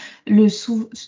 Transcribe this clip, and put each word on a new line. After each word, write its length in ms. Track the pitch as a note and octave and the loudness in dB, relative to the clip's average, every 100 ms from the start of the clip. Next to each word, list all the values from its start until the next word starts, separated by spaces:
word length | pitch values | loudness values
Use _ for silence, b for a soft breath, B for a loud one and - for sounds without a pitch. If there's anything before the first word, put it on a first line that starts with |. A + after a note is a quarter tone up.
| B B - | B B 0
Le 240 | G#3 G#3+ | 4 4
sou-, 400 | G3+ - A3+ A3+ - | 0 -6 -8 -8 -14